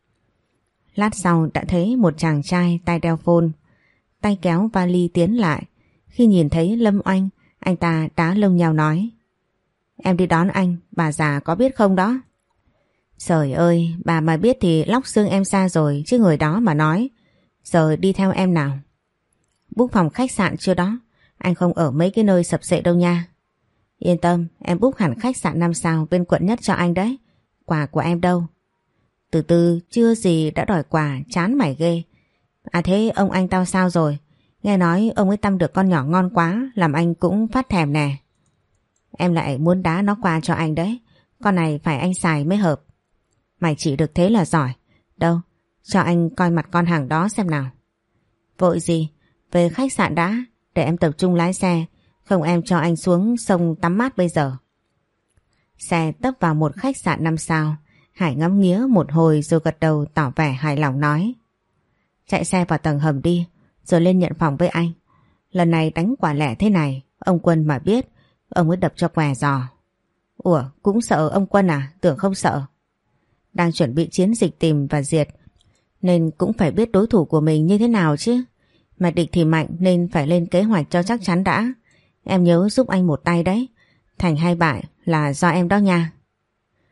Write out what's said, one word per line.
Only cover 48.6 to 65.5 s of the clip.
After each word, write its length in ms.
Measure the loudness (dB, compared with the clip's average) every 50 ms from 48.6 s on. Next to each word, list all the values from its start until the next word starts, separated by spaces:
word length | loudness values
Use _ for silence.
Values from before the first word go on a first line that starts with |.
| 0 0 0 0
gì, 280 | -2 -2 -2 -2 -2 -6 -8 _ _ _ _ _ _ _ 0
về 160 | 2 2 2
khách 240 | 0 -2 -4 -4 0
sạn 220 | 0 -2 0 0
đã, 300 | -2 -2 -2 -2 -4 -6 -8 _ _ _ _ _
để 100 | -2 -2
em 120 | -2 0
tập 140 | 0 0 -2 0 0
trung 160 | 0 0 2
lái 200 | 2 0 0 -2
xe, 300 | -2 -2 0 0 0 -2 -6 _ _ _ _ _ _ _
không 180 | _ -2 0 2
em 200 | 0 0 0 0
cho 160 | 0 0 0
anh 180 | 2 0 -2
xuống 400 | -2 0 0 2 2 2 0 -2
sông 400 | -4 0 0 0 0 2 0 -2
tắm 220 | -2 -2 -2 -2 0
mát 180 | -2 -4 -2
bây 120 | -2 -2 0
giờ. 280 | 0 -2 -2 -2 -4 -10 _ _ _ _ _ _ _ _ _ _ _ _ _ _ _ _ _ _ _ _ _ _ _ _
Xe 320 | -8 -4 -2 -2 -2 -2 -4
tấp 220 | -4 -4 -6 -4 -2
vào 140 | -2 -2 0
một 180 | 0 0 -2 -4
khách 200 | -4 -6 -6 -6
sạn 280 | -4 -4 -4 -4 -2 -2
năm 120 | -2 -2
sao, 400 | -4 -4 -2 -2 -2 0 -2 -4 -6 _ _ _ _ _ _ _
Hải 220 | -4 -2 -2 0
ngắm 260 | 0 0 2 2 4
nghía 180 | 4 4 2 2
một 340 | 0 2 2 2 2 2 2
hồi 300 | 2 4 4 4 2 0
rồi 180 | 0 0 0 0
gật 160 | -2 -4 -2
đầu 240 | -2 0 0 0 -2 -4 -4
tỏ 180 | -4 -4 -4 -2
vẻ 160 | -2 -2 -2 -2
hài 240 | -4 -4 -4 -2
lòng 240 | 0 -2 -2 0 0
nói: 340 | 0 0 0 0 -2 -4 -6 -10 _ _ _ _ _ _ _ _ _ _ _ _ _ _ _ _ _
"Chạy 180 | _ -4 -4 -4
xe 200 | -2 0 -2 0
vào 140 | 0 -2 -2
tầng 200 | -2 -2 -2 0
hầm 240 | 0 -2 -2 0 0
đi, 240 | 0 0 0 -2 -6 _ _ _ _ _ _ _
rồi 160 | 0 2 2
lên 180 | 4 4 2 2
nhận 140 | 0 -2 -2 -2
phòng 180 | -2 -2 0
với 120 | 0 -2 -2
anh. 240 | 0 -2 -4 -4 -6 -10 _ _ _ _ _ _ _ _ _ _